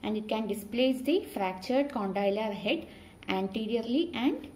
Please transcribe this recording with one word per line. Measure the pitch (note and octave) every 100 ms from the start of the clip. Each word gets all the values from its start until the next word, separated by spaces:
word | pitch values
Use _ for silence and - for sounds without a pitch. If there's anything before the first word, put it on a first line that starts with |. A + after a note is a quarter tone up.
and | G#3+ G#3+
it | G#3+
can | A3+ A3
displace | - - A#3 C4 C4
the | - F4+ G#4+
fractured | - F#3+ F#3 - B3+ C#4
condylar | B3 G3 F#3+ G3+ G3+ A3
head | G3 F#3 E4 - - - - -
anteriorly | F#3+ F#3+ G3 A3 A#3 A3+ B3+ E4 A#3
and | B3+ A#4+ -